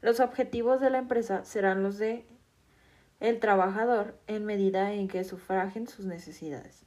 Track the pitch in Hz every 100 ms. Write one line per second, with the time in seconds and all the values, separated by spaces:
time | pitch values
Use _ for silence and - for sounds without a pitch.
0 | 220 233 254 254 254 240 233 262 262 262
1 | 247 240 226 190 190 220 196 190 196 202
2 | 214 233 - - _ _ _ _ _ _
3 | _ _ 214 226 220 196 185 196 233 233
4 | 202 - - 214 208 208 196 190 202 208
5 | 190 185 185 180 - 190 190 208 233 -
6 | 190 170 165 151 160 139 - -